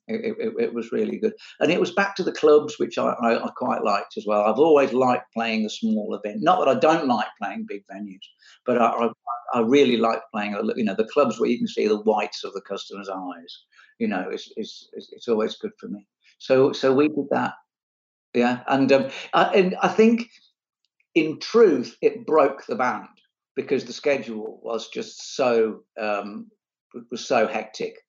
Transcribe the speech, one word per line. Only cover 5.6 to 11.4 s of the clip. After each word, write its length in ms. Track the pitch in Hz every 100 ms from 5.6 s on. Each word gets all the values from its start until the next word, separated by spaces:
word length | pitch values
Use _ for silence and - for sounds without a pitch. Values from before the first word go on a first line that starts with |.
the 60 | 107
small 460 | - 110 107 110 107
event. 260 | 104 107
Not 180 | 156 185
that 160 | 135 117
I 40 |
don't 280 | 156 165 139
like 200 | 113 107 -
playing 260 | 101 110 107
big 160 | 101 98
venues, 300 | 95 104 95 - _ _ - -
but 160 | 120
I, 60 | 113
I, 220 | 120 117 - - - -
I 60 | 123
really 380 | 113 143 127 117
like 240 | 113 - -
playing, 200 | 107 104 101 107 -
you 80 | 107
know, 100 | 95
the 120 | 110
clubs 260 | 147 127
where 100 | 113